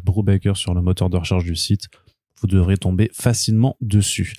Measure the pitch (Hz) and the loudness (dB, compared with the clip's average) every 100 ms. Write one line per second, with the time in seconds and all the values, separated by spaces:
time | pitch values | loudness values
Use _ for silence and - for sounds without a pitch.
0 | 87 95 98 98 101 98 - 87 90 90 | 0 0 2 2 0 -2 -2 0 0 0
1 | 90 90 82 92 87 82 - 101 - _ | 0 0 0 -2 -2 -4 -2 -2 -4 _
2 | _ _ _ _ 95 95 87 98 92 92 | _ _ _ _ 0 2 2 2 0 0
3 | 107 - 123 117 - 110 131 - 113 101 | 0 0 -2 0 0 2 2 -2 0 0
4 | 98 - 87 | 0 -2 -6